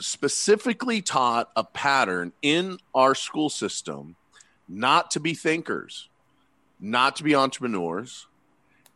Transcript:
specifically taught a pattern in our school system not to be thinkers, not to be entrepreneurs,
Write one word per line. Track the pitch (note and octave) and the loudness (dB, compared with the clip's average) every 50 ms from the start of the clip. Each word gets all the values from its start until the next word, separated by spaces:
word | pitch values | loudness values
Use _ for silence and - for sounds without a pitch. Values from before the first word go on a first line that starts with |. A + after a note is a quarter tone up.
specifically | - - - - - C#3 - - - - G#3 G#3 - B3+ A3+ - - B3+ A3+ G#3+ | -8 -8 -6 -2 -2 -2 -2 0 4 4 4 4 4 -2 -2 -2 -2 -2 -2 -2
taught | F#3 - - C#3+ B2+ A#2+ A#2 A#2 A#2 - - | -2 0 0 2 2 4 2 2 0 0 -2
a | A2+ A2 | -2 -2
pattern | - - - - C#3 C#3 C3+ B2 G2 F#2 F2+ F2 F2 - - | -2 -4 -2 0 2 4 4 2 2 0 -2 -4 -6 -8 -4
in | - C#3+ D3+ E3+ F3+ F#3+ F#3 - _ _ - | 0 2 2 2 0 -2 -6 -12 _ _ 2
our | C3 C3 C3+ C3 | 4 4 4 4
school | - - - - D3 D#3 D3 | 2 -2 -8 -4 -2 -2 -2
system | - - A2+ F#2+ - - - - D2+ C#2+ C#2+ D#2 E2+ _ _ _ _ - - _ _ _ _ - | -2 -4 -6 -6 -6 -6 -10 -10 -10 -10 -12 -16 -20 _ _ _ _ -20 -20 _ _ _ _ -14
not | E2+ G2+ A#2 C3 D3 E3+ E3+ - | -8 -2 2 4 4 4 2 0
to | - E3 | -4 -4
be | D3 E3 E3 | -2 -4 -4
thinkers, | - - D#3+ D#3+ E3 D#3+ - G#2 C#2 G1+ - - - - - _ _ _ _ _ _ _ _ _ _ _ _ _ - | -2 -2 -2 -2 -2 -2 -4 -6 -6 -6 -10 -16 -18 -18 -20 _ _ _ _ _ _ _ _ _ _ _ _ _ -14
not | - G#2 A2+ B2 B2+ C#3 C3+ - | -10 -2 0 2 2 2 2 0
to | D3 | 0
be | D3+ D3 | 2 4
entrepreneurs, | C#3 C3+ C3 - - B2 A#2+ A2 F#2+ F2 E2 E2 F#2+ A#2+ B2+ - - - _ _ _ _ _ _ _ _ _ _ _ _ _ _ | 4 4 2 0 -4 -6 -4 -4 -2 -4 -4 -4 -6 -8 -10 -16 -20 -20 _ _ _ _ _ _ _ _ _ _ _ _ _ _